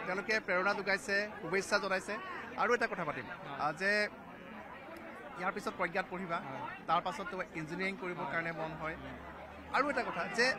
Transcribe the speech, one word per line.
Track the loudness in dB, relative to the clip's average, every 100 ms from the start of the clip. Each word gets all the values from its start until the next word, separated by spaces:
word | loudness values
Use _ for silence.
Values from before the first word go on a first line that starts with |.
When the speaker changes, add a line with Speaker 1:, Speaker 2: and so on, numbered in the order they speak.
| -4
Speaker 1:
তেওঁলোকে | -2 2 2
প্ৰেৰণা | 4 4 4
যোগাইছে, | 4 2 0 2 2 2 -2
শুভেচ্ছা | 0 2 4 4
জনাইছে। | 4 2 0 -4 -4 -8 -6 2
আৰু | 4
এটা | 6 4
কথা | 2
পাতিম, | 0 -2 -4
Speaker 2:
হয়। | -8 -6 -2
Speaker 1:
আ, | -2
যে | 2 4 4 2 -2 -14 -14 -12 -12 -12 -12 -12 -12 -12 -12 -12 -4
ইয়াৰ | -2
পিছত | -2 -2 0
প্ৰজ্ঞাত | 2 2 0
পঢ়িবা, | -2 -2 -2
Speaker 2:
হয়। | -2 -4 -6 -4 2
Speaker 1:
তাৰ | 4
পাছত | 4 -2 -2
তোমাৰ | -4 -4 -4
ইঞ্জিনিয়াৰিং | -4 0 0 0
কৰিবৰ | -2 -2
Speaker 2:
হয়। | -2
Speaker 1:
কাৰণে | 0 0
মন | -2 -4 -4
হয়। | -4 -4 -6 -10 -10 -12 -12 -12 0
আৰু | 2 4
এটা | 2
কথা | 0 0 0 4
যে | 4